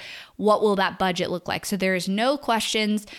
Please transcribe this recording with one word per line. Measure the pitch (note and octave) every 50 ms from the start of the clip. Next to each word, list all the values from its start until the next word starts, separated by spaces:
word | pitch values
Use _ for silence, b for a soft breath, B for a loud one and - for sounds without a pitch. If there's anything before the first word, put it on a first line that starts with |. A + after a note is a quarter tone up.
| B B B B B B B B
What | F#3+ G#3 G#3+ -
will | - G#3+ G3+ G3
that | F#3+ F3+ F3 -
budget | F#3+ F#3+ F3+ F3 F3+ -
look | F3+ F3 - -
like? | F#2+ - -
So | - - F#3
there | F#3+ F#3+ F#3+
is | F3+ E3+ F#3+
no | F#3+ G#3 A3+ C4 D4 C#4
questions, | - - A#3 A3 G#3 - - A3 G#3+ G#3 G#3+ G#3+ G#3 B B